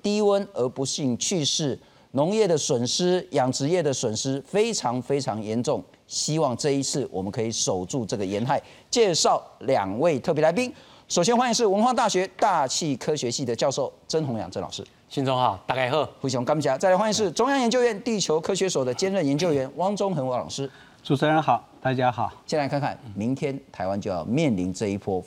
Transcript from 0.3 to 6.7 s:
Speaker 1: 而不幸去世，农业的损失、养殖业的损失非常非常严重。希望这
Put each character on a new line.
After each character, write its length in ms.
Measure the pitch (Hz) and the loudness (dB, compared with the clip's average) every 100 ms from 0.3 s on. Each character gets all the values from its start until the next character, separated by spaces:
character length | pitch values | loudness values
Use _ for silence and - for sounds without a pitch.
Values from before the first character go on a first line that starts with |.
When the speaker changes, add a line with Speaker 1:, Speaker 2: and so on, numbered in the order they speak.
| 202 202 | 2 0
Speaker 1:
而 120 | - 127 | -4 -4
不 120 | 131 | -2
幸 360 | 135 - 135 117 | -4 -2 -2 -2
去 260 | - 185 | -2 0
世， 340 | 139 - 139 - - - _ | 0 0 -2 -4 -10 -20 _
农 220 | 131 160 | -2 2
业 140 | 220 202 | 2 4
的 80 | 156 | 2
损 300 | - 123 123 | 2 0 0
失、 420 | - 180 180 - | 0 2 0 0
养 200 | 135 127 | 0 0
殖 160 | 127 139 | 0 0
业 140 | 180 | 2
的 100 | 147 | 0
损 240 | 131 120 110 | 0 -2 -2
失 260 | 135 135 - | -4 -4 -2
非 260 | 196 233 | 0 0
常 300 | 185 139 127 | 0 -2 -2
非 180 | 120 143 | -2 -2
常 220 | 131 107 | -2 -6
严 200 | 104 113 | -4 -2
重。 220 | 120 113 - - - | -2 -2 -6 -20 -10
希 320 | - - 156 | -6 -2 0
望 180 | 143 113 | 0 0
这 140 | 147 | 0